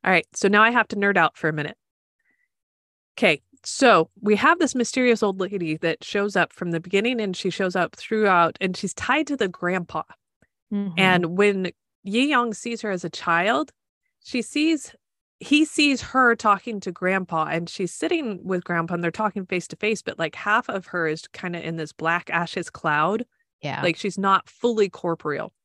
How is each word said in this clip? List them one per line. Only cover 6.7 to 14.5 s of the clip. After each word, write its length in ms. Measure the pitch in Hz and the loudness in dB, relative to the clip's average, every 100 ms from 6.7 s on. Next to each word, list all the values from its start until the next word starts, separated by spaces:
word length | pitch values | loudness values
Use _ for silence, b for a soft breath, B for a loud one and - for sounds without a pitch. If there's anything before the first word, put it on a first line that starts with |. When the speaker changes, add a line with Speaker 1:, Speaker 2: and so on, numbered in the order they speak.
Speaker 1:
the 80 | 165 | -4
beginning, 400 | 175 196 226 247 | -2 0 0 -2
and 160 | 208 175 | -4 -4
she 140 | 190 | -4
shows 240 | - 185 | -2 -2
up 220 | 185 170 - | 0 -2 -4
throughout, 600 | - 220 208 180 170 - | -4 0 4 4 4 0
and 160 | 190 180 | -4 -4
she's 180 | 196 | -6
tied 320 | - - 277 294 | -6 0 0 0
to 100 | 285 | -2
the 120 | 196 | -2
grandpa. 540 | 175 175 185 175 160 - - _ _ _ _ _ | -2 -4 -4 -4 -10 -10 -18 _ _ _ _ _
Speaker 2:
Mm-hmm. 240 | 202 202 165 | -6 -4 2
Speaker 1:
And 380 | 190 180 170 180 | 4 4 2 2
when 360 | 202 196 185 _ _ _ | 2 2 -4 _ _ _
Yi 260 | 208 220 277 | -4 0 2
Yong 240 | 269 240 | 2 0
sees 280 | 208 240 233 | -4 -8 -6
her 80 | 214 | -4
as 140 | 185 | -4
a 60 | 170 | -6
child, 600 | - - 170 190 262 294 _ _ _ _ _ | -6 0 2 2 0 -2 _ _ _ _ _
she 160 | - 247 | -6 -6
sees, 520 | 220 | -4